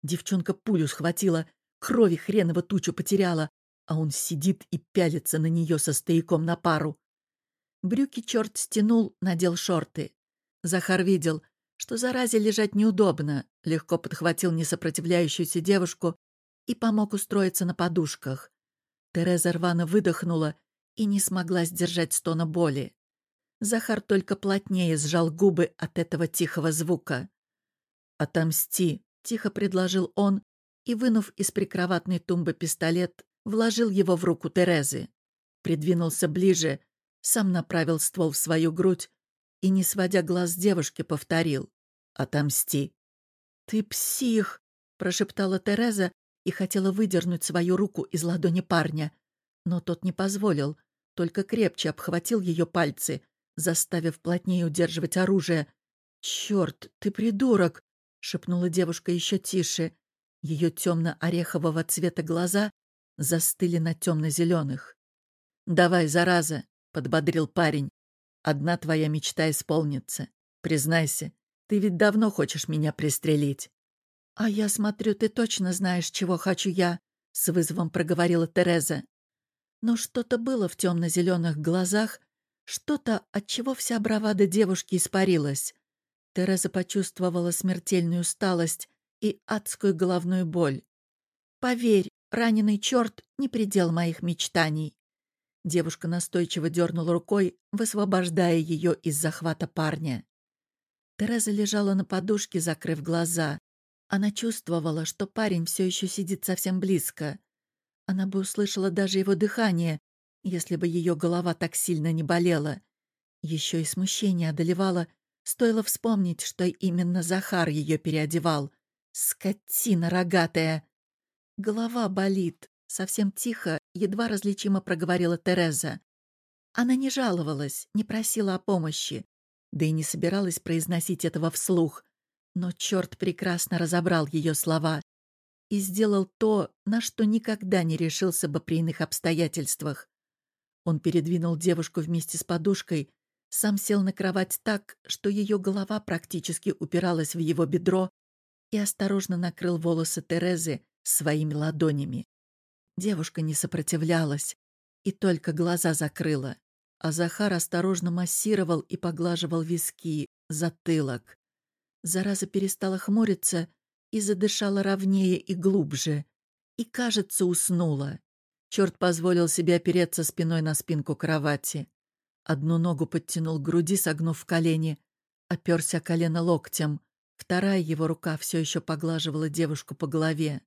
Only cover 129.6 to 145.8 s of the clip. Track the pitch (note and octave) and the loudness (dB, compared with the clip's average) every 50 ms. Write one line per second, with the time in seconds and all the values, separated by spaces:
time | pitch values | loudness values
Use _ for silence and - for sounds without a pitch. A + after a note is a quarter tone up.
129.6 | _ _ - D3 D#3+ D#3 D#3 D#3+ D3+ - - D#3+ - E3+ F#3 G3 G3+ F3+ E3 - | _ _ -2 0 0 2 2 0 -2 -4 -4 -2 0 0 0 0 0 0 -2 -4
130.6 | _ - E3 E3 D#3+ F3 F3+ E3+ E3 - F3+ - - E3 - D#3+ D#3+ D#3+ - - | _ -2 -2 -2 0 0 -2 -2 0 -2 -4 -2 -2 -2 -2 0 -2 -2 -2 -2
131.6 | - - F#3 E3+ E3 D3 - - _ _ _ _ _ _ _ _ _ _ _ F3+ | -2 2 2 2 2 0 -2 -8 _ _ _ _ _ _ _ _ _ _ _ -6
132.6 | F3+ F3+ E3+ _ - - G3+ F#3 F3+ - - _ - G3 E3+ - - F#3 F3 F3 | -4 -4 -6 _ -4 -2 0 -2 -2 -4 -6 _ -4 -4 -4 -2 -2 -2 -2 -2
133.6 | - - F#3 E3+ F3 D#3 F3 F3 E3+ F#3 F3+ E3 D3+ C#3+ D3+ D#3 D3+ E3 D#3 - | -2 -2 -2 -2 0 2 2 2 2 2 2 2 0 0 -2 0 0 0 0 0
134.6 | - E3 D#3+ D#3+ D#3 D#3 D#3+ D3+ - _ _ _ _ _ _ _ _ _ _ _ | 0 0 0 2 2 0 -2 -2 -6 _ _ _ _ _ _ _ _ _ _ _
135.6 | _ _ G#3 G3+ F#3+ F#3+ F3+ G3+ A3 G#3 G3+ G3 F#3+ - _ _ A3+ A3 G#3+ G3+ | _ _ -2 -2 -2 -2 0 2 2 4 4 2 0 -2 _ _ 2 2 2 2
136.6 | E3 - _ _ _ G3+ G#3+ A#3 A3+ - _ - A3 G#3 A3 A3+ A3+ - A3 G#3 | 0 -2 _ _ _ -2 -2 -2 -2 -4 _ 0 2 2 2 0 0 -2 -6 -4
137.6 | G3 F#3 G3 F#3 E3+ D#3+ D#3+ D#3+ E3+ D#3+ - - F#3+ F#3 E3+ - - D#3+ C#3+ E3 | -2 0 0 2 2 0 0 0 -2 -2 0 0 0 0 0 0 -2 -2 -4 -4
138.6 | - - D#3+ E3 E3 E3 E3 - D#3 - - - - E3 E3 D#3 E3+ D3+ - E3+ | -2 -2 0 0 0 0 -2 -4 -4 -4 -4 -4 -2 0 0 2 0 0 -2 -4
139.6 | C#3+ - - - D3+ D3+ C#3 - - _ _ _ _ _ _ _ _ _ _ _ | -4 -4 -4 -4 -4 -6 -6 -8 -12 _ _ _ _ _ _ _ _ _ _ _
140.6 | _ _ _ _ _ E3+ E3 D3 - E3+ D3+ E3+ D3 E3 F3+ F3 E3 E3+ E3+ D3+ | _ _ _ _ _ -2 -2 0 0 2 2 2 2 2 0 0 0 0 -2 0
141.6 | E3 F#3 F3 E3+ D#3+ - _ F3+ D#3 D#3+ E3+ E3 D#3+ - - E3 - - F3 E3 | 2 0 2 0 -2 -4 _ -6 -2 0 -2 -2 -2 -4 -8 -8 -4 -4 -4 0
142.6 | D#3+ G3+ G3 - - - F3 D3 C#3+ _ _ _ _ _ _ _ _ _ - - | 2 0 0 0 -2 -4 -4 -4 -4 _ _ _ _ _ _ _ _ _ -6 -2
143.6 | - G#3+ G3+ G3+ - - G#3 G3+ F#3+ G3 G3 - F#3+ F#3+ F#3 F#3+ F#3 - - - | 0 0 0 0 0 0 0 2 2 0 -2 -2 -2 -2 0 0 -2 -2 -4 -6
144.6 | _ A3 G#3+ G3+ _ - - _ _ - - - - G3+ G3+ G#3 G#3 G3+ G#3+ G3+ | _ -4 -4 -4 _ -14 -20 _ _ -10 -10 -4 -2 -2 0 0 0 0 0 0
145.6 | F#3 G3+ F#3+ G3+ | 0 -2 -2 -2